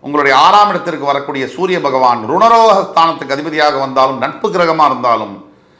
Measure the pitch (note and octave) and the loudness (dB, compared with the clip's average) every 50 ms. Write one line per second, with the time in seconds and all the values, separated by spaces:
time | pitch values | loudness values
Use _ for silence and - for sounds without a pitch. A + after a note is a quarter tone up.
0 | - C#3 C#3+ D3 C#3+ C#3 C3+ C3 D3+ F3 G3 G#3 G#3 G3+ F#3 F3 - E3+ D#3+ D3 | -12 -6 -2 0 2 4 4 4 6 6 6 6 4 4 2 -2 -4 -6 -8 -6
1 | C#3+ C#3+ C#3+ C#3 C#3 C#3+ D3 C3+ C3 B2 - - F3+ F3+ F#3 F3 D#3 C#3+ C3 C3 | -4 -4 -4 -4 -4 -6 -6 -6 -8 -8 -6 -6 -4 -4 -2 -2 -2 -2 0 2
2 | B2+ B2 A#2+ A#2 G#2+ G#2+ D3 F3+ G#3+ A#3 A#3 A#3 A3+ A3 G3+ G3 F#3+ F#3 - E3 | 2 2 0 0 -4 -4 -2 2 2 4 4 4 4 4 4 2 0 -2 0 0
3 | E3 E3 D#3+ D#3+ D#3 C3 C#3 C#3 D3 E3 D3+ D#3 D3+ D3 C#3+ C#3 C3+ C3+ C3 C3+ | 0 0 0 -4 -6 -6 -6 -6 -6 -6 -2 0 0 0 0 -2 -4 -2 0 0
4 | C3+ C3+ C#3 B2 A#2+ A#2 - - - - F3 F3 F3 E3 D#3+ D#3 D#3 C#3+ C#3 B2 | 0 0 0 -2 -6 -6 -6 -6 -6 -4 -2 0 0 0 2 2 2 0 0 0
5 | B2 B2 A#2 A2+ A2 G2+ G2 F#2 F#2+ - _ _ _ _ _ _ | -2 -2 -2 -2 -4 -8 -12 -16 -20 -20 _ _ _ _ _ _